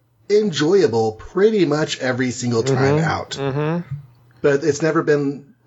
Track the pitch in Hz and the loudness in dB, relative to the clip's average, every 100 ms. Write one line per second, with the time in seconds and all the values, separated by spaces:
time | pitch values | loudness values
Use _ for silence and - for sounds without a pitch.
0 | _ _ - 208 214 147 151 196 151 113 | _ _ 0 0 2 0 2 4 4 2
1 | 110 107 - 180 208 214 151 147 135 - | 0 -4 -6 2 2 4 2 0 -2 -4
2 | 131 120 127 113 120 113 131 131 135 147 | -4 -2 -4 -4 -2 0 0 2 2 2
3 | 165 - - 139 135 139 151 175 170 - | 0 -4 -8 -8 -6 -4 -4 -4 -6 -12
4 | - _ _ _ 147 139 160 135 160 156 | -14 _ _ _ 0 2 0 0 0 0
5 | 151 147 143 143 - _ | 2 0 0 -6 -12 _